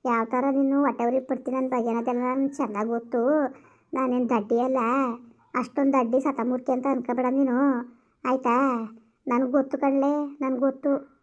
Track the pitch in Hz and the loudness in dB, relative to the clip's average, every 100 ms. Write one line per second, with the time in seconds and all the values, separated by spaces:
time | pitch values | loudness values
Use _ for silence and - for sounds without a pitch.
0 | 254 233 226 254 277 269 269 277 285 262 | 0 -2 0 0 0 2 2 2 2 0
1 | 240 262 254 262 254 254 262 254 233 226 | 0 0 -2 -4 -2 -2 0 0 0 0
2 | 233 247 247 262 269 277 240 208 226 233 | 0 0 0 0 -2 -2 -4 -2 -2 -2
3 | 233 240 240 302 262 - - _ _ 262 | -2 0 2 2 0 -6 -20 _ _ -4
4 | 262 247 240 220 208 233 254 262 226 262 | 0 0 2 0 2 0 2 0 2 0
5 | 262 233 - - _ 254 240 - 277 269 | 0 -4 -14 -20 _ -6 -4 0 2 2
6 | 240 254 285 277 233 254 254 254 269 254 | 2 2 0 -2 -2 -2 -2 -2 0 -2
7 | 247 247 247 269 269 247 277 247 240 - | -2 -2 0 2 2 2 2 0 -6 -16
8 | _ _ 254 262 247 240 277 240 220 - | _ _ -2 0 2 2 2 0 -6 -14
9 | _ _ - 247 262 269 269 285 277 277 | _ _ -2 0 2 2 0 0 2 2
10 | 277 294 285 285 269 254 269 269 285 277 | 2 0 -4 -4 -4 0 0 0 -2 -2
11 | - _ | -4 _